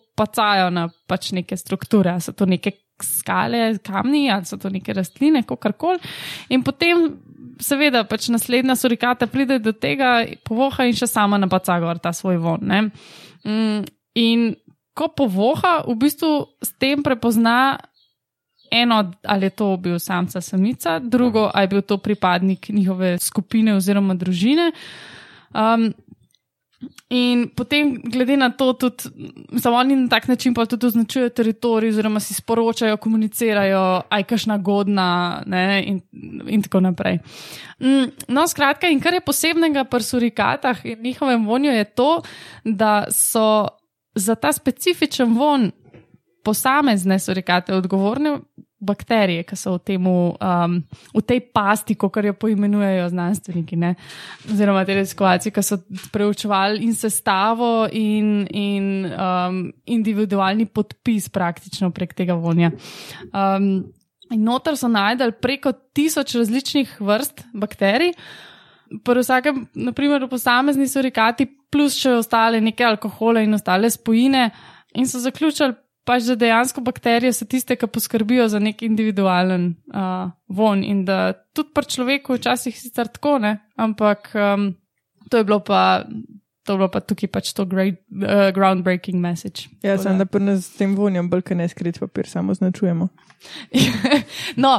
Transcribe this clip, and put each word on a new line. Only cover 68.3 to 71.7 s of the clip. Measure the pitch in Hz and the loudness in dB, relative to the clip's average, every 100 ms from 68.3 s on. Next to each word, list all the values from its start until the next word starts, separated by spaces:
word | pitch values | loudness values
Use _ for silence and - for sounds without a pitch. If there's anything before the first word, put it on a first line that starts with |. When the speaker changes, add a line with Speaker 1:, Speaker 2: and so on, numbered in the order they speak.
| - - - _ _ _ 214 | -20 -20 -20 _ _ _ -6
Speaker 1:
pri | - 247 | 0 2
vsakem, | 240 254 269 269 226 | 4 2 2 -2 -6
na | - 240 | -6 -6
primer, | 233 285 285 | 0 0 0
v | 254 | 0
posamezni | 254 247 240 285 269 269 | -2 0 2 2 2 0
surikati, | 269 262 247 220 233 269 - | 0 -2 2 0 2 -2 -4
plus | _ | _